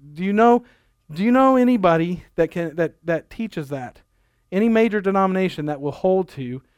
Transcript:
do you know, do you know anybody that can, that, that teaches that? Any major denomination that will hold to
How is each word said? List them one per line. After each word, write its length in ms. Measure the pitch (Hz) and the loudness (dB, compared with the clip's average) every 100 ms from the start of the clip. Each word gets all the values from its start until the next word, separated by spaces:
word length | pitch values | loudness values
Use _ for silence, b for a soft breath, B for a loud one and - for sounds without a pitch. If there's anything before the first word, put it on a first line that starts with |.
| 143 | -20
do 100 | 147 | -8
you 80 | 190 | -2
know, 320 | 208 233 240 240 b b _ _ | 4 4 4 0 b b _ _
do 120 | 156 | -4
you 80 | 214 | 2
know 260 | 254 262 262 | 4 4 4
anybody 680 | 247 240 185 165 170 180 - - | 2 2 2 2 0 -6 -8 -2
that 160 | 160 | -2
can, 240 | 175 170 156 | -2 -8 -4
that, 200 | 160 - | -4 -4
that 260 | 160 160 - | -6 -6 -6
teaches 380 | - 220 - 139 | -12 -10 -10 -10
that? 320 | 139 123 - _ _ _ _ _ | -10 -12 -18 _ _ _ _ _
Any 200 | 185 226 | -2 2
major 320 | 220 220 208 | 2 2 0
denomination 640 | 190 196 190 190 185 - 151 | -2 0 0 0 -2 -4 -8
that 160 | 147 | -6
will 100 | 143 | -8
hold 380 | 139 185 190 185 | -4 0 0 -2
to 320 | - 123 127 - | -8 -10 -12 -16